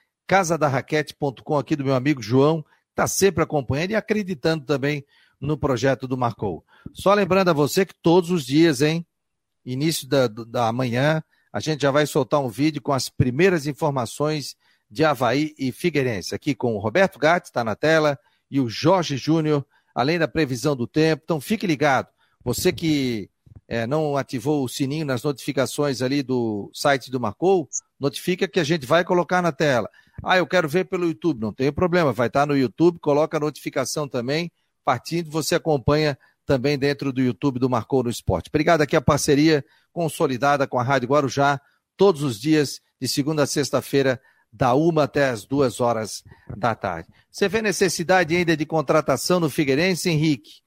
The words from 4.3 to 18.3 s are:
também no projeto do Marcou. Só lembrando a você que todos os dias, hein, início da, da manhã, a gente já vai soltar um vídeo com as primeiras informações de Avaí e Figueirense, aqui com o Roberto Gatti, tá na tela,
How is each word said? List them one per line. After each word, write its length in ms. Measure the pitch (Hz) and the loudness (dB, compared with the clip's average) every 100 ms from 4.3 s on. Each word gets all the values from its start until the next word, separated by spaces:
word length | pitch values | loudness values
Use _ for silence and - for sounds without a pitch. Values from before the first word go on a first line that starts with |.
| 175 165 160 | -2 -2 -2
também 400 | 131 139 143 147 - _ _ - | -2 -2 -2 -4 -8 _ _ -8
no 160 | 139 151 | -6 -2
projeto 500 | 147 120 135 131 127 | -2 0 0 0 -2
do 100 | 127 | -2
Marcou. 460 | 120 - 104 78 - _ - | -4 -4 -6 -8 -12 _ -20
Só 200 | - 185 | -2 2
lembrando 360 | 208 185 190 180 | 2 4 2 2
a 40 | |
você 320 | 147 143 - 190 | 2 2 0 -2
que 80 | - | 0
todos 280 | 175 180 170 | 4 4 4
os 160 | 180 127 | -2 2
dias, 360 | 143 170 123 | 4 4 4
hein, 240 | 151 165 170 _ _ _ _ _ - | 0 -2 -6 _ _ _ _ _ -10
início 420 | 131 160 151 131 | -4 -2 -2 0
da, 200 | 139 123 | 2 2
da 440 | 110 117 120 113 | -2 -6 -2 0
manhã, 500 | 120 127 120 147 160 - _ _ | 0 -2 0 0 0 -4 _ _
a 60 | - | -8
gente 240 | 147 151 | -4 0
já 80 | 139 | 2
vai 160 | 143 147 | 2 2
soltar 340 | 156 127 147 | 0 0 0
um 80 | 131 | -2
vídeo 320 | 101 151 147 | -2 -2 -2
com 100 | - | -2
as 160 | 135 - | -2 -2
primeiras 600 | - 131 127 190 175 139 | -2 0 2 2 2 -2
informações 920 | 135 156 139 113 - 147 156 127 - _ _ _ | -4 -2 -2 -4 -4 -4 -4 -8 -14 _ _ _
de 160 | 110 156 | 0 0
Avaí 480 | 131 123 135 151 - | 2 0 0 -2 -4
e 140 | 135 | -6
Figueirense, 640 | - 175 147 131 101 - 101 | -2 -2 0 -2 -4 -6 -6
aqui 180 | - | -4
com 220 | 135 123 104 | -2 -2 -2
o 40 | |
Roberto 380 | 104 117 190 - | 0 2 0 2
Gatti, 340 | 151 175 - | 2 2 -2
tá 120 | 131 | -6
na 120 | 113 101 | -4 -2
tela, 420 | 151 160 151 139 _ | 2 2 2 -2 _